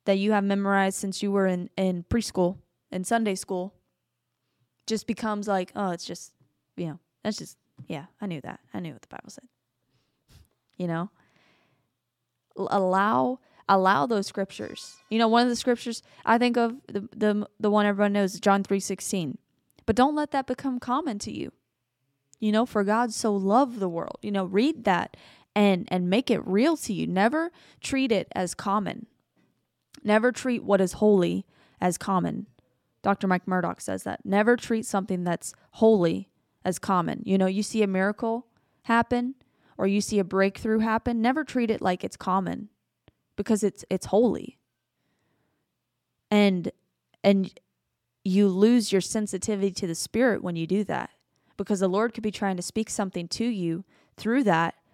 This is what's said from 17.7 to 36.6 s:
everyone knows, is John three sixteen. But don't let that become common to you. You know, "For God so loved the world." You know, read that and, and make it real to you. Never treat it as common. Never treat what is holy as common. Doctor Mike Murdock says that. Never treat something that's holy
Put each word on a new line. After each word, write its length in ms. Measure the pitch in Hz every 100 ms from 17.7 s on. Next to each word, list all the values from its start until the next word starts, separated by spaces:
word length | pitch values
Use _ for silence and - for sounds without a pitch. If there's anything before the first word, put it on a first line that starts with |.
| 208 208
everyone 280 | 202 208
knows, 220 | 202 190 -
is 40 |
John 240 | 202 196
three 160 | 190 196
sixteen. 580 | - 190 - 196 160 - _ _ _ _ -
But 120 | 214
don't 180 | 269 302
let 160 | 202
that 160 | 277 254
become 320 | 254 269 247
common 400 | - 262 330 202
to 120 | 220
you. 180 | 208 - - _ _ _ _ _ _ _ _
You 140 | 214
know, 120 | 214 247
"For 200 | 214 202
God 260 | 220 240
so 240 | - 226 202
loved 460 | 190 226 269 233
the 80 | 180
world." 300 | 165 - -
You 100 | 208
know, 140 | 196 185
read 400 | 196 277 320 214
that 320 | 175 - - - - _
and, 320 | 208 202 180 -
and 180 | 180 180
make 220 | 202 -
it 160 | 220 -
real 300 | 196 294 320
to 160 | -
you. 140 | 185 165
Never 440 | 180 220 311 339 - - _
treat 320 | - 269 262
it 160 | 202 -
as 200 | - 180
common. 540 | - 208 208 185 - - _ _ _ _ _ _ _ _ -
Never 300 | 208 214 247
treat 320 | 233 262 240
what 160 | - 196
is 140 | 185
holy 520 | - 214 202 175 185 - _ _ _
as 160 | 180 175
common. 500 | - 185 170 - 202 _ _ _ _ _
Doctor 260 | 196 196 196
Mike 200 | 180 190
Murdock 340 | 185 170 180
says 220 | - 190
that. 220 | 196 - 208
Never 300 | 196 214 240
treat 300 | - 226 -
something 380 | 196 190 185
that's 300 | 175 170 - - _
holy 580 | - 220 214 165 185 196 _ _ _